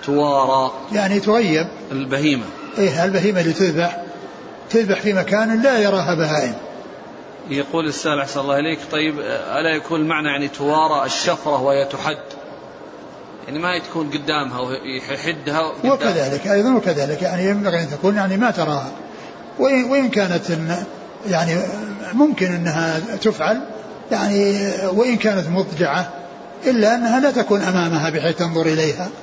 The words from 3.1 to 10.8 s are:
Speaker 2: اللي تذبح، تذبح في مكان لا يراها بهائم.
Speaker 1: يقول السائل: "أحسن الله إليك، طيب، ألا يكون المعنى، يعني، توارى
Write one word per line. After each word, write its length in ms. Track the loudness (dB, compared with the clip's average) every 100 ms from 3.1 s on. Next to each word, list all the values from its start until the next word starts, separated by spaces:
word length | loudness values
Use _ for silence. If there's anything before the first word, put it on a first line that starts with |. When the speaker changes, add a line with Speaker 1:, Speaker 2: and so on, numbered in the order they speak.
| 2 2 2
Speaker 2:
اللي 120 | 2
تذبح، 480 | 2 2 2 0 -2 -10 -12 -14 -16 -16 -16 0
تذبح 320 | 2 2 0
في 120 | 2
مكان 480 | 2 2 2 4 4
لا 180 | 4 6
يراها 360 | 4 4 2 2
بهائم. 380 | 2 2 0 -4 -12 -14 -16 -16 -16 -18 -18 -16 -6
Speaker 1:
يقول 380 | -4 -2 -2 -2
السائل: 320 | -2 0 0
"أحسن 200 | -2 -2
الله 200 | 0 0
إليك، 200 | 0 -4 -4
طيب، 280 | -2 0 -2 -4 -4 -2 -2
ألا 160 | 0 0
يكون 240 | -2 0
المعنى، 260 | 0 0 0
يعني، 200 | -2 -4
توارى 580 | -2 2 4